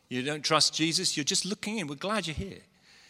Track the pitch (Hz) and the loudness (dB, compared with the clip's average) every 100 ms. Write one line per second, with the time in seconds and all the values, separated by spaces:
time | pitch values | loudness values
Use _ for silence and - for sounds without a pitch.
0 | _ 127 131 151 - 156 - - 165 160 | _ -4 -4 -4 2 4 4 4 2 2
1 | 170 - 139 196 185 208 208 220 147 143 | 0 0 2 0 0 -4 -4 -4 -4 -4
2 | 185 220 165 143 196 87 - _ - - | -2 -2 -2 -6 -6 -10 -18 _ -20 -20